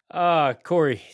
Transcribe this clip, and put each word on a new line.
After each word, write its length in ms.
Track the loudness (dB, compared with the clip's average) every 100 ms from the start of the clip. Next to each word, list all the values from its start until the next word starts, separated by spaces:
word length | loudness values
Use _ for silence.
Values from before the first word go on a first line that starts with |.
| _
Uh, 440 | -2 0 2 0
Corey, 480 | -2 -4 0 0 -2 -10